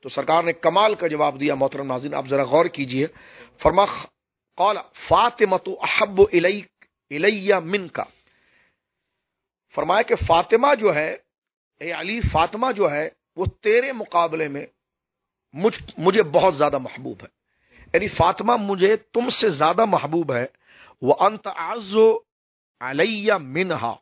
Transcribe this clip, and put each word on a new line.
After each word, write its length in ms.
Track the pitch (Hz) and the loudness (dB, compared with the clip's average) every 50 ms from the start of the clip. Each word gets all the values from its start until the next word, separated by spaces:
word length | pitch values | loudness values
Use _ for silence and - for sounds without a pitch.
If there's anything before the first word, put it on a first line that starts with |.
| _ | _
تو 40 | 135 | -8
سرکار 340 | - 143 139 - 156 165 | -6 -6 0 2 2 2
نے 100 | 165 170 165 - | 2 0 -4 0
کمال 360 | - 165 160 196 214 220 208 | 0 0 2 4 2 2 0
کا 120 | - 180 | 0 -4
جواب 320 | 165 156 147 151 147 135 131 | -4 -2 0 -2 -2 -2 -2
دیا۔ 140 | 139 147 143 | -2 -2 0
محترم 320 | 135 135 135 - 139 139 | 0 -2 -2 -2 -6 -6
ناظرین، 280 | 135 127 127 131 147 147 | -6 -6 -6 -6 -6 -6
آپ 120 | 139 135 131 | -8 -4 -2
ذرا 160 | 139 139 139 123 | -2 -2 0 2
غور 160 | 131 156 170 175 - | 4 2 2 2 -2
کیجئے، 300 | 143 139 123 123 131 143 160 - - - - - - - - _ _ | -6 -8 -6 -4 -4 -4 -4 -6 -16 -20 -20 -20 -20 -20 -20 _ _
فرمایا 420 | - 156 160 185 202 196 - - - - _ _ _ _ _ _ _ _ _ - | 0 2 4 4 2 2 0 -10 -12 -16 _ _ _ _ _ _ _ _ _ 0
قال 180 | 175 202 208 180 - _ _ - - - | 0 0 0 -2 -8 _ _ -20 0 2
فاطمہ 480 | 160 180 220 240 233 - 220 190 185 175 - 190 190 - | 4 4 4 2 2 2 2 2 2 -2 -2 -6 -8 -6
احب 380 | - - - - 214 208 196 185 | -4 -2 0 0 0 0 6 6
الی، 380 | 202 208 - 175 160 180 202 208 180 _ _ _ _ _ _ _ _ _ | 6 6 6 2 2 2 -2 -2 -10 _ _ _ _ _ _ _ _ _
الی 420 | 143 147 165 208 214 202 185 202 196 185 165 | -6 0 0 0 0 0 0 0 0 0 0
منک، 360 | 160 190 208 185 151 _ - - - _ _ _ _ _ _ _ _ _ _ _ _ _ _ _ _ _ _ _ _ _ _ _ _ _ _ _ _ _ _ _ _ _ | -4 -6 -6 -6 -8 _ -10 -10 -10 _ _ _ _ _ _ _ _ _ _ _ _ _ _ _ _ _ _ _ _ _ _ _ _ _ _ _ _ _ _ _ _ _
فرمایا 280 | - 147 160 180 214 | -6 -2 0 0 0
کہ 120 | 240 - 233 - - | 2 0 -2 -2 2
فاطمہ 480 | - 165 165 185 - 220 226 247 277 294 233 | 2 2 2 4 4 2 4 4 4 2 4
جو 140 | 214 202 165 | 2 2 2
ہے، 160 | 147 156 160 190 - _ _ _ _ _ _ _ _ _ _ _ _ | 2 -2 -4 -6 -10 _ _ _ _ _ _ _ _ _ _ _ _
اے 120 | 143 165 | -12 -10
علی، 280 | 170 156 160 185 220 240 - - | -10 -8 -6 -6 -6 -2 -4 -2
فاطمہ 400 | - 156 165 175 - 214 247 262 247 | 0 0 0 0 -2 -4 -4 -4 -2
جو 140 | 196 202 160 | 0 0 0
ہے 180 | 143 147 156 160 _ _ _ _ _ | 0 -2 -6 -6 _ _ _ _ _
وہ 100 | 160 185 - - _ | -6 -6 -6 -6 _
تیرے 300 | - 208 214 233 247 277 262 | -2 2 2 2 0 -2 -8
مقابلے 540 | 226 208 - - 175 170 165 156 160 156 147 | -10 -12 -2 0 0 0 0 -2 -4 -6 -6
میں 180 | 139 143 156 - _ _ _ _ _ _ _ _ _ _ _ _ _ _ _ _ - | -6 -10 -12 -14 _ _ _ _ _ _ _ _ _ _ _ _ _ _ _ _ -10
مجھ، 240 | 143 180 226 - - - - - - | -2 -2 -2 -2 -2 -16 -18 -10 0
مجھے 240 | 156 180 190 220 190 151 | 0 2 4 4 0 2
بہت 240 | 143 175 165 190 165 | 2 2 4 4 2
زیادہ 220 | 135 151 147 143 139 | 2 0 0 0 -4
محبوب 420 | 127 117 - - 131 131 110 95 | -6 -8 -14 -12 -12 -12 -14 -14
ہے، 80 | - - _ _ _ _ _ _ _ _ _ - - - - | -18 -20 _ _ _ _ _ _ _ _ _ -20 -12 -2 -2
یعنی 140 | 170 202 202 | 0 0 0
فاطمہ 460 | - - 165 175 196 - 208 214 240 247 | 0 2 2 2 2 0 0 0 0 0
مجھے 340 | 202 196 196 185 180 196 220 220 - _ | 0 -4 0 2 2 2 2 0 -4 _
تم 160 | _ 233 240 254 | _ -4 -2 -2
سے 200 | 226 - - 220 | -2 0 0 0
زیادہ 320 | 160 135 151 160 175 180 226 | 2 2 2 2 4 2 2
محبوب 460 | 208 185 147 - 151 156 170 165 139 131 | 2 2 0 0 -2 -2 -2 -2 -2 -4
ہے۔ 120 | 120 123 135 _ _ _ _ - - - - _ _ | -4 -4 -6 _ _ _ _ -20 -20 -20 -20 _ _
وَأَنْتَ 460 | - 123 - - 170 202 214 202 _ 202 | 0 0 2 4 4 0 0 -2 _ -10
أَعَزُّ 500 | 185 - 165 170 214 240 214 190 196 220 220 220 220 226 _ _ _ _ _ _ _ _ _ _ _ _ | -8 -8 -8 -8 -8 -10 -10 -2 2 4 4 4 4 2 _ _ _ _ _ _ _ _ _ _ _ _
عَلَيَّ 580 | - 127 135 143 175 220 220 208 202 220 208 185 147 131 | -10 -6 0 0 0 0 0 -4 0 0 0 -2 -2 -6
مِنْهَا 440 | 131 160 190 185 165 135 107 120 104 - | -6 -4 -4 -4 -4 -4 -4 -6 -8 -8